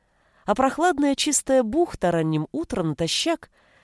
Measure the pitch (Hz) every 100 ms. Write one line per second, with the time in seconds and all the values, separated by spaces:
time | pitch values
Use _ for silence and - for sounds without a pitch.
0 | _ _ _ _ - 208 269 269 349 277
1 | 285 277 302 277 - 262 226 269 349 -
2 | 175 170 160 156 156 277 339 220 160 147
3 | 165 - 330 330 - _ _ _